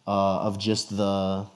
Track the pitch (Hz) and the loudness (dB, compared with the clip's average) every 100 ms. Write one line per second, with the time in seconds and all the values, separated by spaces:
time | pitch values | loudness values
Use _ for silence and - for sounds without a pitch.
0 | - 101 98 95 110 98 104 107 - 101 | -2 2 2 2 -2 -2 0 0 -2 -2
1 | 101 98 95 95 104 | 0 0 0 -2 -6